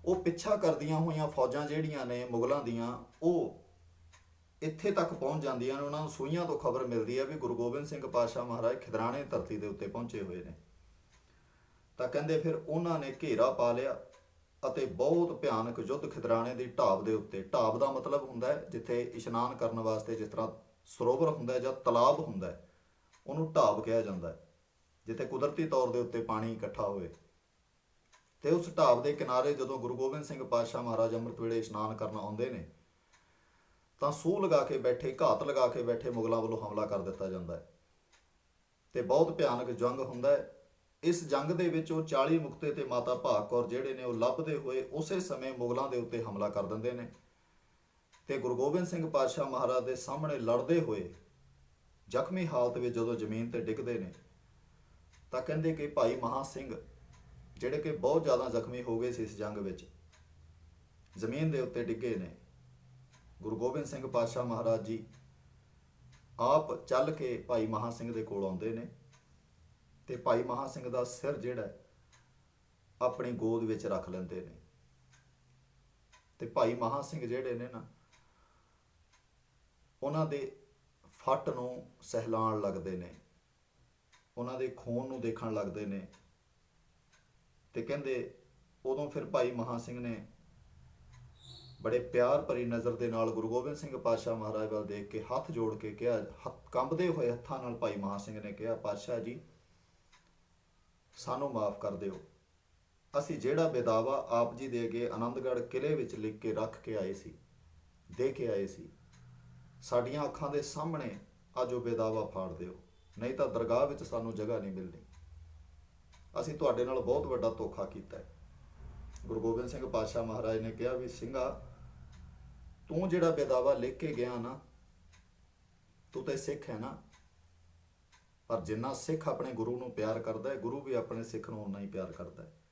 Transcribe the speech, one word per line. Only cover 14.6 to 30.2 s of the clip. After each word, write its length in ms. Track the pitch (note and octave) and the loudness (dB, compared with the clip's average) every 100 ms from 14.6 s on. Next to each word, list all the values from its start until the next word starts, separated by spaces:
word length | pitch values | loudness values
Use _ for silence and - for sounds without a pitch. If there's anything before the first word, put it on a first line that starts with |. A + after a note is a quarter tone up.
| C3 | -4
ਅਤੇ 200 | C#3+ C3 | 0 -2
ਬਹੁਤ 540 | E2+ C#3 E3+ E3+ - | 2 4 6 4 2
ਭਿਆਨਕ 380 | C3+ A2 A#2 A#2 | 2 2 0 -4
ਯੁੱਧ 320 | A2+ C#3+ B2+ | -4 -4 -4
ਖਿਦਰਾਣੇ 440 | - A#2 A2+ A#2 | -4 2 2 2
ਦੀ 120 | B2 B2 | -4 -4
ਢਾਬ 380 | C3 A#2 F#2+ | 4 6 6
ਦੇ 100 | G#2 | 4
ਉੱਤੇ, 280 | A2 G2+ G2 | 0 -2 -8
ਢਾਬ 360 | F#2+ C3+ A2 A#2 | 0 4 4 4
ਦਾ 140 | C#3 | 2
ਮਤਲਬ 300 | C3+ B2+ C#3 | 2 0 0
ਹੁੰਦਾ 240 | C3+ A#2+ B2+ | 0 -2 0
ਹੈ 200 | D3 - | 0 -2
ਜਿੱਥੇ 420 | A#2+ A#2+ A#2+ A#2+ | -8 -2 -2 -2
ਇਸ਼ਨਾਨ 420 | A#2 B2 A#2 B2 C3 | -6 -2 0 0 0
ਕਰਨ 240 | A2+ A2+ | -2 0
ਵਾਸਤੇ 340 | A2 A2 A#2 | 0 0 -2
ਜਿਸ 140 | A2 G#2 | -4 -4
ਤਰ੍ਹਾਂ 200 | - A2+ - - _ | -2 -4 -6 -20 _
ਸਰੋਵਰ 440 | - - A#2+ C3+ D#3+ | -20 2 4 6 4
ਹੁੰਦਾ 260 | D#3 A#2 | 2 0
ਹੈ 40 | B2+ | 0
ਜਾਂ 140 | C3 | 0
ਤਲਾਬ 480 | B2+ B2 A#2 C3 - | 2 4 8 8 6
ਹੁੰਦਾ 260 | - G2 F2 | 0 -4 -4
ਹੈ, 240 | - - _ _ _ _ - - | -8 -16 _ _ _ _ -16 -6
ਉਹਨੂੰ 260 | D3+ D#3+ | -2 2
ਢਾਬ 320 | D#3 A2+ G2+ | 6 6 4
ਕਿਹਾ 160 | A2+ A2+ | 2 2
ਜਾਂਦਾ 280 | G#2 F#2 E2+ | 2 -4 -6
ਹੈ, 200 | D#2+ - _ _ _ _ _ - | -10 -18 _ _ _ _ _ -8
ਜਿੱਥੇ 180 | A2+ | -6
ਕੁਦਰਤੀ 440 | B2+ C3 D3 E3+ D#3 | -4 0 0 0 2
ਤੌਰ 220 | C3+ B2+ | 4 4
ਦੇ 80 | B2 | 2
ਉੱਤੇ 240 | A#2+ A#2 | 0 -2
ਪਾਣੀ 300 | A2+ A2 A2+ | -2 -2 -2
ਇਕੱਠਾ 300 | A2 G#2 G#2+ | -4 -6 -2
ਹੋਵੇ। 320 | G2+ G2+ E2+ - _ _ _ _ _ _ _ _ _ - _ _ | -2 -2 -6 -12 _ _ _ _ _ _ _ _ _ -20 _ _
ਤੇ 80 | C#3 | 4
ਉਸ 260 | E3+ E3+ - | 4 4 6
ਢਾਬ 260 | C#3+ A#2+ | 6 8
ਦੇ 100 | D3 | 4
ਕਿਨਾਰੇ 420 | C#3+ B2 B2+ C#3+ | 0 2 4 4
ਜਦੋਂ 240 | C#3+ C3 C3+ | 2 -2 -2
ਗੁਰੂ 180 | A#2+ A#2+ | -4 -2
ਗੋਬਿੰਦ 280 | C3 D3+ | -2 -2